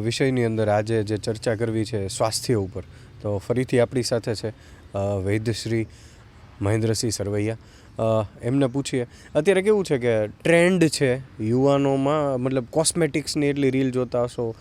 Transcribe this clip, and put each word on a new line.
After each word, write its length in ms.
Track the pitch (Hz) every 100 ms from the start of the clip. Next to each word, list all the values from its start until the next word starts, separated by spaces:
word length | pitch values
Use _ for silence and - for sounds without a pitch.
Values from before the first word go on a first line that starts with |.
વિષયની 420 | 110 113 135 127 117
અંદર 240 | 110 104
આજે 340 | 104 107 113
જે 140 | 107 107
ચર્ચા 380 | - 110 123 107
કરવી 300 | 117 110 107
છે 220 | 110 95
સ્વાસ્થ્ય 460 | - 113 - -
ઉપર, 300 | 113 95 95 - - - -
તો 160 | 107 101
ફરીથી 420 | - 123 127 127
આપણી 240 | 117 127
સાથે 320 | 117 117 127 104
છે, 180 | 110 - - - -
અ, 40 | 98 101 101
વૈદ્ય 280 | 98 107 110
શ્રી 360 | 107 113 113 107 - - - - - - -
મહેન્દ્રસિંહ 500 | 101 110 113 107 120
સરવૈયા. 460 | - 101 104 107 113 - - - -
અ, 260 | 113 110 101 -
એમને 260 | 120 139 131
પૂછીએ, 400 | 131 - 131 120 - - 151
અત્યારે 260 | 165 190
કેવું 240 | 196 214 180
છે 120 | 139
કે 300 | 120 110 107
ટ્રેન્ડ 600 | - 165 170 175 185 160
છે 340 | - 135 131 131 -
યુવાનોમાં, 1000 | 110 123 139 139 139 135 139 156 143 131
મતલબ 240 | 131 131 117
કોસ્મેટિક્સની 760 | 156 156 175 156 151 - 156 143
એટલી 240 | 143 135
રીલ 220 | 135 135
જોતા 320 | 123 123 123
હશો, 320 | 120 - 117 110